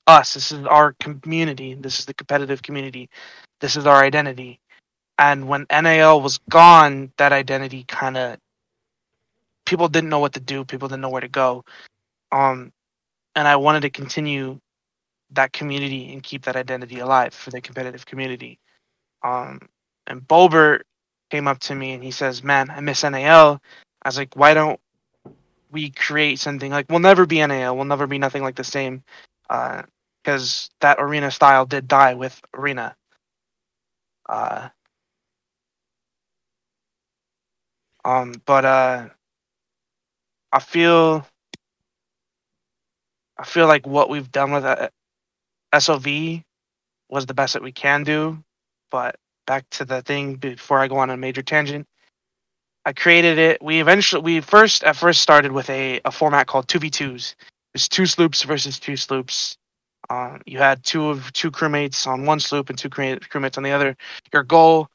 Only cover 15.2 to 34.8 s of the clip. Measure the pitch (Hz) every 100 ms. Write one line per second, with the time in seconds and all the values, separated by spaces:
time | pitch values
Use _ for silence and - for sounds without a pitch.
15.2 | _ 139 131 - 147 139 139 135 123 135
16.2 | - 139 131 127 127 127 123 123 127 131
17.2 | 123 - - 123 - 135 127 123 - 131
18.2 | 131 127 123 - _ _ _ _ _ _
19.2 | 123 123 131 135 - _ _ _ - 127
20.2 | 127 160 180 160 151 147 - _ _ _
21.2 | _ 147 143 131 - 139 131 131 127 123
22.2 | 139 123 139 139 131 143 143 135 147 135
23.2 | 143 165 151 143 _ - _ _ 135 127
24.2 | 131 131 147 156 156 113 _ _ _ _
25.2 | - _ _ _ _ 151 151 - - 147
26.2 | 147 131 147 139 139 143 139 170 185 185
27.2 | 170 160 147 135 127 127 139 143 143 139
28.2 | 135 143 135 127 127 143 131 131 - -
29.2 | _ _ - 123 123 - - _ _ _
30.2 | - 139 127 - - _ 147 143 143 147
31.2 | 143 - 143 135 131 143 131 139 135 123
32.2 | 131 - _ - 143 127 113 - _ _
33.2 | _ _ _ _ _ _ _ _ _ _
34.2 | - 110 110 - 123 _